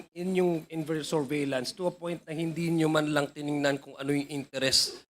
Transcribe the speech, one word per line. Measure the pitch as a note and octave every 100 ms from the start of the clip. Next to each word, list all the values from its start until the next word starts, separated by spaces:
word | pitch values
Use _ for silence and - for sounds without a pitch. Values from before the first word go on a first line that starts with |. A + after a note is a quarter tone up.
| -
inyong | E3+ F3+ F#3 F3+ E3 D#3+
inver-, | D#3+ D3+ D#3
surveillance | C#3+ E3 C3 D3 C#3 C3+ B2
to | - F3+
a |
point | F3 E3+ E3+
na | -
hindi | D#3 E3 D#3+ E3+
nyo | E3 D#3
man | D#3 D3+
lang | D3 C#3+
tiningnan | - D3 D3 C#3+ C#3
kung | C#3 -
ano | C#3
yung | C#3+ C#3
interest | C#3+ B2+ C3+ C3 - - - -